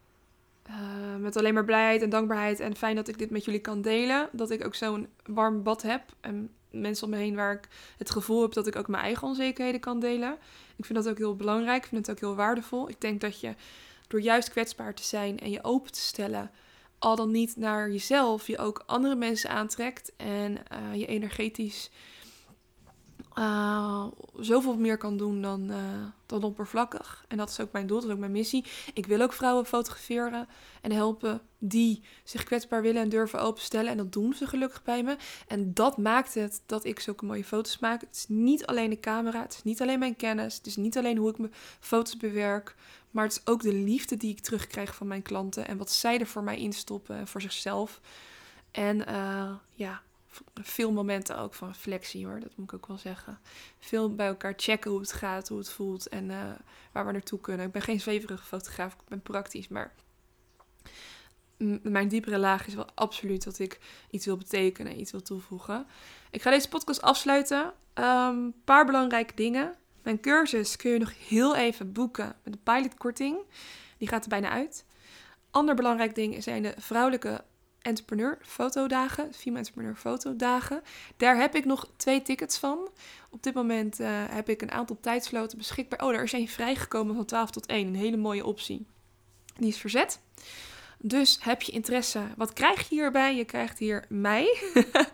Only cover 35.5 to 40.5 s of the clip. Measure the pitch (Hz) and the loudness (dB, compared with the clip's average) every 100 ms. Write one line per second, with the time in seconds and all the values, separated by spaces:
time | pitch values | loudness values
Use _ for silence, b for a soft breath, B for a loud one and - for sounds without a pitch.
35.5 | 202 196 180 240 269 208 240 262 226 208 | -2 0 4 4 4 4 4 2 -2 -4
36.5 | - - 220 226 214 - 208 202 208 202 | -6 -6 -4 -4 -4 -6 -6 -6 -6 -2
37.5 | 214 220 - 226 233 - - - 214 233 | -2 -2 -2 -2 -2 -6 -10 -2 4 6
38.5 | 294 - 240 226 214 220 220 226 226 - | 4 2 0 0 -2 -2 0 0 -2 -6
39.5 | - 214 220 254 262 262 226 226 220 220 | -6 -4 0 0 2 0 0 -2 0 -2